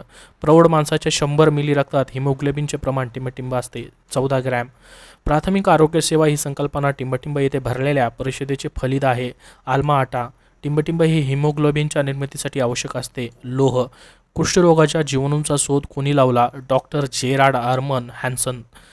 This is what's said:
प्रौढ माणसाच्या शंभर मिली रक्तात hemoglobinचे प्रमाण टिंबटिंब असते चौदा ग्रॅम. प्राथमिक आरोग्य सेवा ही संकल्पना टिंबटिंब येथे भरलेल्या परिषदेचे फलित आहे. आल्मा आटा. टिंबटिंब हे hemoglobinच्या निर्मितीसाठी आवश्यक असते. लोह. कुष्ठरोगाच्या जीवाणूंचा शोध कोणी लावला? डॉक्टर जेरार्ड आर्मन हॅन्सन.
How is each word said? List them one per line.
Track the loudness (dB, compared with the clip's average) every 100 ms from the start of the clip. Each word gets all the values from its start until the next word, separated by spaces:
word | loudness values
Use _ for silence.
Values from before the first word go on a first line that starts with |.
| -14 -20 -20 _
प्रौढ | 4 6 8
माणसाच्या | 4 2 -2 -2
शंभर | -2 0 4 4
मिली | 4 0
रक्तात | 0 0 -2 -2 -4
hemoglobinचे | -4 -2 -4 -4 -6 -6
प्रमाण | -4 -4 -4
टिंबटिंब | -8 -10 -10 -6
असते | -6 -6 -12 -16 _ -8
चौदा | -4 0 -2
ग्रॅम. | -2 -4 -6 _ -20 -20 -20 -8
प्राथमिक | -2 0 0 0 4
आरोग्य | 4 4 2
सेवा | 0 2 2
ही | 0
संकल्पना | -4 -4 -4 -2 -2
टिंबटिंब | -2 -4 -6 -4 -2
येथे | -2 -2
भरलेल्या | -4 -2 0 0 -2
परिषदेचे | -4 -8 -6 -6 -6 -6 -6
फलित | -2 0
आहे. | 0 0 -4 -10 -20 -14 -4
आल्मा | -2 2 0
आटा. | 0 -4 -8 -12 _ _
टिंबटिंब | -4 -2 0 2
हे | 2 2 0
hemoglobinच्या | 0 0 2 0 2 -2 -2
निर्मितीसाठी | -2 -4 -8 -8 -6 -2
आवश्यक | -2 -2 -6 -8
असते. | -10 -10 -10 -10
लोह. | -8 0 2 2 -4 -8 -20 _ _
कुष्ठरोगाच्या | -4 0 4 4 6 4 2
जीवाणूंचा | -2 -2 0 -2 -2 -2
शोध | 0 -2 -2
कोणी | -6 0 4
लावला? | 4 4 0
डॉक्टर | -2 -2 -2 0 -4
जेरार्ड | -4 -4 -2 4 4 4
आर्मन | 0 -2 -2 -4 -6
हॅन्सन. | -8 -6 -4 -6 -6 -12 -20 -20